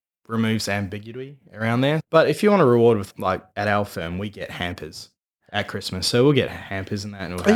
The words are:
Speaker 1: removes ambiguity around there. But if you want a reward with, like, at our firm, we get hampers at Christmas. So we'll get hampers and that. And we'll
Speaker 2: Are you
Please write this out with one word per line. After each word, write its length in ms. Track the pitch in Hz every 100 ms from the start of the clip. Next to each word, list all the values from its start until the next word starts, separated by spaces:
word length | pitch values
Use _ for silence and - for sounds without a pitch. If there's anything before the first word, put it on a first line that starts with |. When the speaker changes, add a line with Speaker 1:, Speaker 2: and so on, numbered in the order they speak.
| _ _ -
Speaker 1:
removes 400 | 113 110 110 98
ambiguity 680 | 101 98 104 110 123 135 143 _
around 260 | 104 113 120
there. 200 | 139 160 -
But 180 | 160 147
if 140 | 156
you 80 | 208
want 100 | 202
a 60 | 135
reward 320 | 120 117 107
with, 200 | 95 -
like, 240 | 95 92 - 98
at 100 | 104
our 180 | 101 101
firm, 320 | 98 82 90
we 100 | 104
get 220 | 101 82
hampers 580 | - 87 - 78 - - _ _ _ _
at 140 | 101 -
Christmas. 380 | 101 - 92 -
So 180 | 123
we'll 100 | 139
get 160 | 135 82
hampers 540 | 82 - 98 95 104
and 100 | 101
that. 80 | 101
And 140 | 87 90
we'll 80 |
Speaker 2:
Are 40 |
you 40 | 196